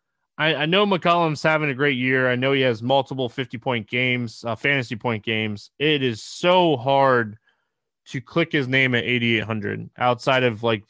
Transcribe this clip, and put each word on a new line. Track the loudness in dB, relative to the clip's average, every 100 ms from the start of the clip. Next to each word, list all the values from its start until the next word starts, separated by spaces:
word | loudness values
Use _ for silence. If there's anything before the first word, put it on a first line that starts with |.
| _ _ _ -2
I, | 0 0
I | 0
know | 2 2
McCollum's | 2 2 2 2 0
having | 0 2 0
a | 0
great | 0 0
year. | 0 2 2
I | 2
know | 2
he | 2
has | 2 0
multiple | 0 0 0 -4 -6
fifty-point | -6 -8 -8 -4 -4 -4
games, | -2 0 -2 -4 -8
uh, | -8 -4
fantasy | -2 -2 -2 -6
point | -4 -4
games. | -2 -4 -4 -6 -12 -4
It | 0 0
is | 0 -4
so | -10 -4 2 4 4 0
hard | 0 2 4 2 0 -8 _ _ _ _ _ _ -14
to | -12
click | -6 -2 0
his | -2 0
name | 2 2 0
at |
eighty-eight | 0 0 0 0
hundred | -2 -6 -6 -8 -10 -2
outside | -2 0 0 2
of, | 2 0
like, | -2 -2 -4